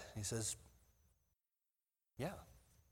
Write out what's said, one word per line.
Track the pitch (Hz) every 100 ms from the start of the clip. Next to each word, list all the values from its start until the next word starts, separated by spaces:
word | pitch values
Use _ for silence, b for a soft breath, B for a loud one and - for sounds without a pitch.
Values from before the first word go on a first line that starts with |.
| - 110
He |
says, | 104 113 110 - - - - - - _ _ _ _ _ _ _ _ _ _ -
"Yeah." | 147 - - - - - -